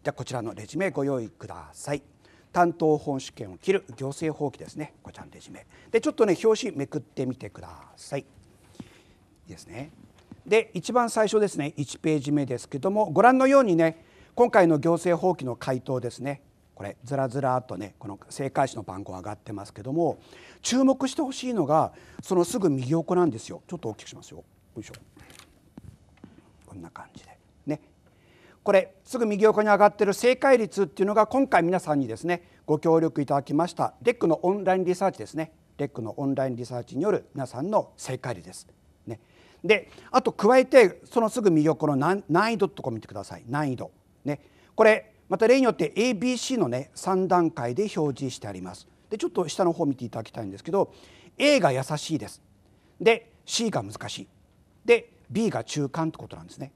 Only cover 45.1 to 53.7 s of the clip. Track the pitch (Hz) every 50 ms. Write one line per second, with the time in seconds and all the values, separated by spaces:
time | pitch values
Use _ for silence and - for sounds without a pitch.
45.1 | _ _ _ _ 165 165 220 226 254 269 262 233 160 - 175 147 - 190 226 254
46.1 | 240 180 233 254 254 240 - - 269 233 175 120 120 127 139 - _ - - 190
47.1 | 190 185 190 170 190 180 170 160 - - 123 120 123 151 208 202 - 202 156 147
48.1 | 131 - 139 127 - - - 107 98 92 92 92 87 - - _ _ _ _ _
49.1 | 214 214 - 349 330 226 175 147 - - 190 175 160 - 170 143 131 - 123 113
50.1 | - 120 107 - - - 113 98 95 101 - - 165 196 170 - - - - -
51.1 | - - - - _ - 240 294 294 262 175 147 127 127 131 - 151 147 - -
52.1 | 160 135 104 92 - - _ _ _ _ _ _ _ _ _ _ _ _ 175 220
53.1 | 233 196 - _ _ _ _ - - - 233 220